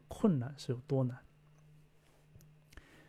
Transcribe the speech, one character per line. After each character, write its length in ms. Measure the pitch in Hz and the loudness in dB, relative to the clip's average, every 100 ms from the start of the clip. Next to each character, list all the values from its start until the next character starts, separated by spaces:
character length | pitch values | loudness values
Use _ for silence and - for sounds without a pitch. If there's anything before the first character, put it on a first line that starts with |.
| - | -4
困 300 | - 220 147 | 0 4 4
难 160 | 120 147 | 0 -6
是 120 | - | -6
有 80 | 123 - | -6 0
多 180 | 135 | 2
难。 140 | 127 127 - - - - - - - - _ - - - - - _ - - - | 2 -2 -14 -20 -20 -20 -20 -20 -20 -20 _ -20 -20 -20 -20 -20 _ -20 -20 -20